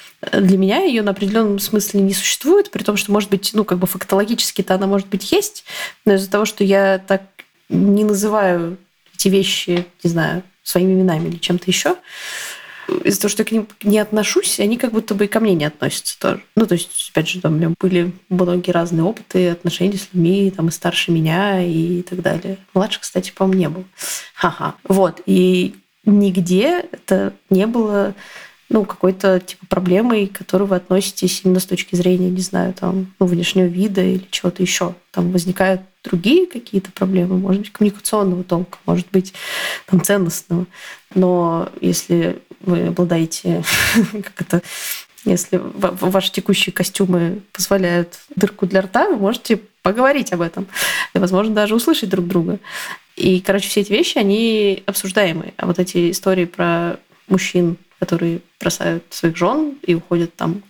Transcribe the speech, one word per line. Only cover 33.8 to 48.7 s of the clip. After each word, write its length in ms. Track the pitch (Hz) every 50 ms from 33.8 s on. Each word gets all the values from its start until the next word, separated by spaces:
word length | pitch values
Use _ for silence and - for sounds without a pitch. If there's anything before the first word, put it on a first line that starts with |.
| 202 214 190 190
или 240 | 180 185 185 185 - -
чего-то 320 | - - - 180 180 - 185
еще. 320 | 175 - - 180 175 175 - _ _
Там 200 | - 185 175 175
возникают 500 | 185 180 165 185 180 - 190 190 185 185 - - _ _ -
другие 440 | - 190 170 175 220 302 370 359
какие-то 440 | 349 - 233 233 - - 190 - -
проблемы, 460 | - - 190 190 190 180 175 185 185
может 240 | 180 190 190 185 202
быть, 100 | 208 -
коммуникационного 720 | - - 208 202 202 - - - 220 214 196 185 180 180 180
толка, 360 | - 175 170 185 - - - _
может 220 | 165 170 180 175 -
быть, 220 | - 190 185 - - - - - - - - - - - -
там, 140 | - 190 175
ценностного. 640 | 156 - 202 202 180 165 - - - - 170 175 180 - - - - - - - _ _ -
Но 560 | 185 185 180 180 175 170 170 165 165 - - - -
если 600 | - 180 170 - - - 175 170 165 175 - - - - - -
вы 260 | - 185 175 170 175
обладаете, 760 | 170 170 180 180 170 170 165 165 160 - - - 180 170 175 160 - - - - - -
<laughs> 180 | 226 202 -
как 300 | 214 208 185 - - -
это, 200 | 175 - 170 175 - - - - - - - - - - _ - -
если 320 | - 180 175 - - 190
ва-, 380 | 180 - - - 202 190 185 180 185
ва-, 100 | - 185
ваши 220 | 185 190 185 -
текущие 420 | - 196 185 - 190 - - 185 -
костюмы 680 | - 175 - - - 196 185 180 175 170 165 190 208 - _
позволяют 680 | - - - - 196 196 185 175 175 175 170 175 - - - - -
дырку 300 | - 208 196 - - 190
для 160 | 175